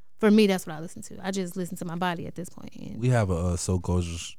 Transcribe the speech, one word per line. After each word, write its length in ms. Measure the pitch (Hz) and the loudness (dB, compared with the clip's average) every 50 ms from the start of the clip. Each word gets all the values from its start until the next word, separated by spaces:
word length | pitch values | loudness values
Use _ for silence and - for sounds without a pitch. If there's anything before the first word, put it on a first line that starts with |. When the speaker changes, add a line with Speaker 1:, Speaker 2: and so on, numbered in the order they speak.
| - - - | -16 -14 -4
Speaker 1:
for 140 | - 220 214 | 2 6 8
me, 160 | 208 220 214 | 8 8 8
that's 180 | 196 190 180 - | 6 4 2 -2
what 100 | 170 160 | -6 -8
I 40 | 151 | -10
listen 220 | 165 180 - - - | -10 -10 -10 -12 -12
to. 140 | - - - | -12 -14 -8
I 80 | 185 185 | -6 -4
just 240 | 190 196 185 175 170 | -4 -2 -4 -4 -4
listen 220 | 185 180 165 185 | -6 -6 -6 -6
to 80 | - - | -8 -6
my 100 | 175 160 | -6 -4
body 300 | 170 185 180 170 175 - | -2 0 0 -2 -2 -6
at 80 | 165 - | -8 -8
this 160 | - 175 - | -8 -10 -10
point. 220 | - - - - - | -10 -12 -14 -14 -12
And 220 | - - - 107 107 | -12 -12 -10 -6 0
Speaker 2:
We 100 | 117 127 | 2 4
have 200 | 127 117 107 95 | 4 4 4 2
a, 60 | 92 | 2
uh, 200 | 82 90 90 87 | 2 2 2 0
So 200 | 82 - - 92 | 0 0 0 0
Gorgeous, 580 | 90 - - 90 90 87 85 82 82 - - - | 0 2 2 2 2 0 0 -4 -8 -10 -10 -12